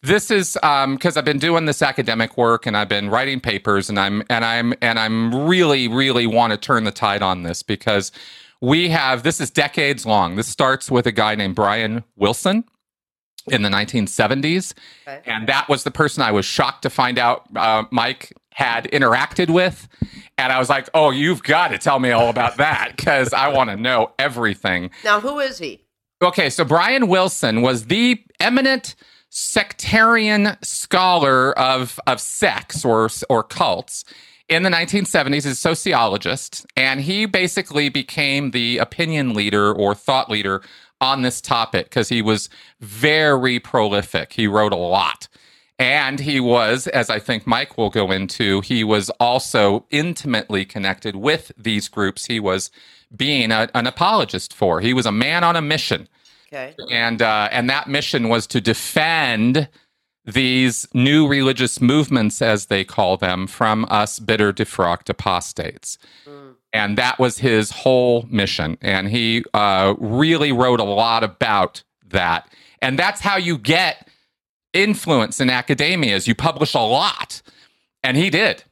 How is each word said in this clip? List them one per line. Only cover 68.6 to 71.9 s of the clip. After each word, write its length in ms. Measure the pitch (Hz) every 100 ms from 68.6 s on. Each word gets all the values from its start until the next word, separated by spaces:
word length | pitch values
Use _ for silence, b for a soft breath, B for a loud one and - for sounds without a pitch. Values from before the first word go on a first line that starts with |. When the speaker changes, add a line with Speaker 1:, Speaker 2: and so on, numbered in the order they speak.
| 78 82
Speaker 1:
And 280 | 98 95 95
he, 340 | 117 113 113 -
uh, 400 | 107 104 95 98 101
really 520 | 104 120 156 165 147
wrote 280 | 123 127 120
a 40 | 101
lot 380 | 101 117 113
about 600 | 110 - 120 101 92 - _